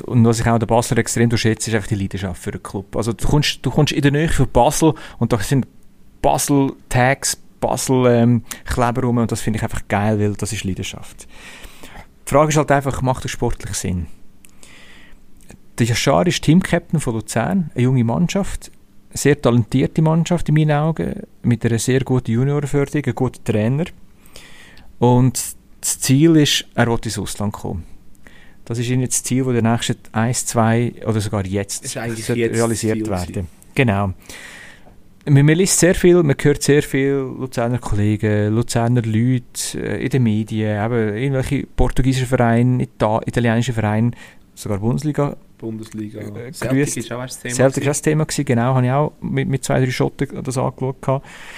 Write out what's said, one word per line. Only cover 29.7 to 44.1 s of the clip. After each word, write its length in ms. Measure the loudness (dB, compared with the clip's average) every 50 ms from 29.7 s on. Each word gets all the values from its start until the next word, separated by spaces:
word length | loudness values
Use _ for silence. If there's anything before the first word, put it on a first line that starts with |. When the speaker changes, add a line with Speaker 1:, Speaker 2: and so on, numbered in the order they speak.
Speaker 1:
nächsten 240 | 0 0 -2 -4 -6 -6 -6 -6
eins, 320 | -2 -2 0 0 -2 -4 -4
zwei 460 | -2 0 2 2 4 2 2 0 -2 -4 -6 -4
oder 140 | -2 -2 -2
sogar 260 | -2 -2 -2 -4 -4
jetzt 380 | -2 -2 -4 -4 -4 -8 -10 -10
Speaker 2:
Ist 120 | -10 -8
eigentlich 300 | -6 -6 -6 -6 -6 -4
Speaker 1:
sollte 140 | -4 -2 0
Speaker 2:
jetzt 120 | 0 0
das 60 | 2 0
Speaker 1:
realisiert 380 | 0 0 0 0 0 -2 -2 -2
Speaker 2:
Ziel 80 | -2 -4
Speaker 1:
werden. 180 | -2 -4 -4 -4
Speaker 2:
gewesen. 160 | -6 -8 -8 -8 -12 -20 -16 -6 0
Speaker 1:
Genau. 380 | 0 2 2 2 0 0 -2 -4 -8 -14 -18 -18 -18 -18 -18 -20 -20 -20 -20 -20 -20 -20 -20 -20 -20 -20 -20 -20 -8 0
Man, 180 | 4 4 6 6
man 100 | 6 6
liest 220 | 4 4 2 2 4
sehr 160 | 4 4 4
viel, 280 | 4 6 6 6 6
man 140 | 4 2 0 2
hört 220 | 2 2 2 2
sehr 200 | 2 2 4 4
viel, 300 | 2 0 -2 0 0 0 0 -2 -4 -6 -8 -10
Luzerner 400 | -10 -8 -4 -2 -2 0 -2 -2
Kollegen, 760 | -2 -2 0 0 2 2 0 0 0 0 0 2 0 0 0
Luzerner 480 | 0 0 0 0 0 2 2 2 0
Leute, 760 | 0 0 0 0 2 2 0 -2 -4 -8 -12 -10 -10 -8 -8 -6
äh, 240 | -6 -4 -4 -4 -4
in 40 | -2
den 120 | 0 2
Medien, 640 | 2 2 0 0 -2 -4 -4 -4 -2 -2 -2 -2 -2
eben 320 | -2 -2 -2 -2 -2 -2
irgendwelche 500 | -4 -4 -2 -2 -2 -2 -2 -2 -4 -4
portugiesischen 640 | -4 0 0 2 2 2 2 2 2 2 0 0 0
Vereine, 540 | 2 2 4 4 4 4 4 2 2 0
Ita-, 380 | -2 -4 _ -2 0 0 0 -2 -2
italienische 460 | -2 -2 0 2 2 2 2 0 -2 -2
Vereine, 360 | -2 0 0 2 2 0 0